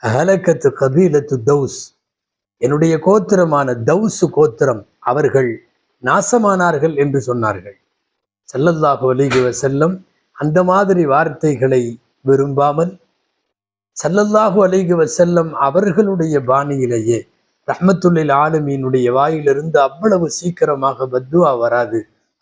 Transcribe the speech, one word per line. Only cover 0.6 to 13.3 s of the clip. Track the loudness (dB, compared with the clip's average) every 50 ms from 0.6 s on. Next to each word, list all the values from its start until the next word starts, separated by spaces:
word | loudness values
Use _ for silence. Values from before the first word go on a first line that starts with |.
| 0 -2 0 0
கபீலத்து | -2 0 2 2 2 4 2 0 0 -2 -6 -4 0
தௌஸ், | 0 0 0 0 -4 -8 -10 -14 -16 _ _ _ _ _ _ _ _ _ _ _ _ _ -4
என்னுடைய | -2 -2 0 2 2 2 0
கோத்திரமான | 2 2 2 2 2 2 0 0 0 2 2 0 0 0 -2 -4 -2 -2
தௌஸ் | 0 0 0 0 -2 -2 -2 -2 0
கோத்திரம் | 2 2 2 2 0 0 -2 -2 -2 -4 -8 _ _ _
அவர்கள் | -4 -2 0 0 0 2 2 0 0 -2 -4 -8 -12 _ _ _ _ _ _ _
நாசமானார்கள்" | -2 0 0 0 0 0 0 2 2 2 2 2 2 0 0 0 -2 -2 0
என்று | 0 0 0 -2 -2 -2 -2 -2
சொன்னார்கள். | -2 -2 -2 -4 -6 -10 -18 -20 _ _ _ _ _ _ _ _ _ _ _ _ _ _ -10
ஸல்லல்லாஹு | -4 -2 0 0 0 2 0 0 0 0 0 0 0
அலைஹி | 0 0 0 2 0
வஸல்லம் | 0 0 -2 -2 -4 -2 0 0 0 0 -2 -4 -12 _ _ _ _ _
அந்த | _ -6 -4 0 0 0 2
மாதிரி | 2 2 2 2 2 2 0 2
வார்த்தைகளை | 2 2 2 0 -2 -4 -4 -2 -2 0 0 0 0 2 0 0 -2 -8 -14 _ _ _ _
விரும்பாமல், | -2 0 0 0 0 -2 -2 0 0 0 0 -2 -2 -4 -6 -10 _ _ _ _ _ _